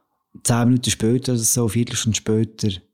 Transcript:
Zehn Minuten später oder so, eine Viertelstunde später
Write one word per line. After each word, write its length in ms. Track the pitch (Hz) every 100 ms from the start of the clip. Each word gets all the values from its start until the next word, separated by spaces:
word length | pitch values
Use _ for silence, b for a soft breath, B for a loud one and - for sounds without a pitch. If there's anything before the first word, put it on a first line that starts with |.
| B _ _ -
Zehn 260 | - 120 120
Minuten 200 | 127 110
später 440 | - 110 123 127
oder 80 | 120
so, 200 | 110 123
eine 80 | 117
Viertelstunde 480 | 117 120 117 117 101
später 520 | - 110 110 - 107 90 -